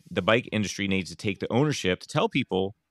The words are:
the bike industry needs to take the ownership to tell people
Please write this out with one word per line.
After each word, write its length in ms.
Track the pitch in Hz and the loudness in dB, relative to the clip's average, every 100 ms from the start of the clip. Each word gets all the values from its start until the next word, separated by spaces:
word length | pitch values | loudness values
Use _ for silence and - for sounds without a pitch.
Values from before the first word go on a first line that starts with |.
| - | 0
the 120 | 92 | -2
bike 260 | 90 113 - | 4 2 2
industry 380 | 104 104 - 101 | -2 -2 -2 0
needs 200 | 95 85 | 0 -2
to 60 | 85 | -6
take 220 | 107 95 | -4 -4
the 120 | - | 0
ownership 480 | 117 151 139 95 90 | 2 2 0 0 0
to 80 | - | -2
tell 200 | 151 220 | 0 0
people 460 | 143 123 92 95 - _ | 0 0 0 -2 -6 _